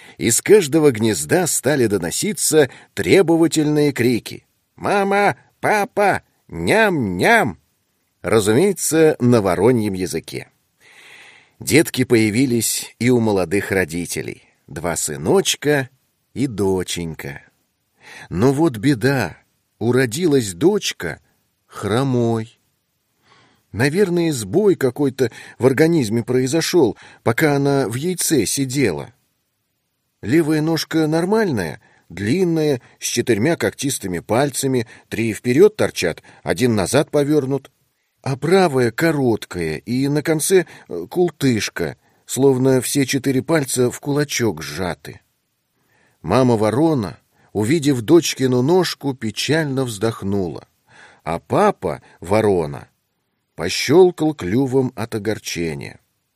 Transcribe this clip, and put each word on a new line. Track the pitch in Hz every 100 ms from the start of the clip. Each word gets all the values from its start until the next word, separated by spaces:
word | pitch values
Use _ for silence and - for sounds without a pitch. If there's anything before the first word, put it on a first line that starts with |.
| - -
из | - -
каждого | - 208 151 160 147
гнезда | 110 113 98 151 160 180
стали | - 127 147 113
доноситься | 98 85 - 196 202 - 156 135 - - -
требовательные | 92 160 165 165 165 160 151 151 147
крики: | 127 120 113 - - _ _ _ _
"Мама! | 107 196 196 202 196 - _ _
Папа! | 139 214 202 - 202 117 - _ _
Ням-ням!" | 82 87 190 220 165 104 90 160 226 147 78 _ _ _ _ _ _
Разумеется, | 87 110 101 113 202 185 - 160 156 -
на | 123 120
вороньем | 98 85 110 127 104
языке. | 92 90 80 - 65 - _ _ _ _ - - - - - _ _
Детки | - 139 165 - 123
появились | 113 110 104 135 120 107 - - -
и | 117
у | 123
молодых | 110 98 87 98 -
родителей. | 95 87 85 82 78 55 50 _ _ _
Два | - 85 80
сыночка | - 69 85 143 - - 143 147 123 _ _ _ _
и | - 139
доченька. | 104 98 92 87 - 82 76 69 69 - _ _ _ _ _ - - -
Но | 85 135
вот | 139 165 113
беда. | 123 127 127 139 87 - _ _ _ _
Уродилась | 113 120 131 131 180 139 107
дочка | 85 156 208 - - 85 65 _ _ _ _ _
хромой. | - 101 110 139 123 117 113 110 _ _ _ _ _ _ _ _ _ _ _ _
Наверное, | 98 139 170 196 175 165
сбой | 135 98 151 214 165
какой-то | 127 117 139 - 123 - - -
в | 123
организме | 131 160 170 107 117
произошел, | 117 127 127 160 151 180 120 - - -
пока | - 117 156 143
она | 139 139 110
в | 120
яйце | 165 180 - 151 90
сидела. | - 135 135 117 76 67 - _ _ _ _ _ _ _ _ _ _
Левая | 98 156 151 156
ножка | 156 160 - 160 156
нормальная — | 160 180 220 202 113 82 - _ _ _
длинная, | 87 101 175 180 165 151 127 - _
с | -
четырьмя | - 117 107 131 165
когтистыми | 104 - 139 - 98 85
пальцами, | - 110 143 - 135 131 107 - _
три | - 113
вперед | 101 123 127 208 -
торчат, | 98 - 87 - - -
один | - 87 123 110
назад | 85 139 -
повернут. | 147 143 151 131 139 - _ _ _ _ _
А | - 135
правая | 147 190 180 131 120
короткая | - 165 151 127 104 - 87 80 76
и | - 127 139
на | 147
конце, | 151 156 - 190 165 - -
э, | 87 90
култышка, | 180 175 - 139 110 - - 80 - _ _ -
словно | - 139 127 131 131
все | - 143 131
четыре | 139 139 131
пальца | 131 160 135 - 123
в | -
кулачок | 147 143 147 - 113 80
сжаты. | 73 104 185 - - 101 _ _ _ _ _ _ _ _ _ _
Мама | 78 117 127 113
ворона, | 107 113 165 143 95 - _ _ _
увидев | 95 107 165 143 127
дочкину | 104 170 - - 131 123
ножку, | 131 185 165 - 139
печально | 131 110 - - 156 151 131 127
вздохнула, | 104 110 113 98 101 87 65 - _ _ - - _
а | - 85
папа | - 135 202 - 90 64 - _
ворона | 82 104 107 92 78 67 - _ _ _ _ _ _ -
пощелкал | 87 - - 160 180 - 156
клювом | 147 90 113 135 131 127 -
от | 113 113
огорчения. | 101 104 - 85 85 71 50 - _ _ _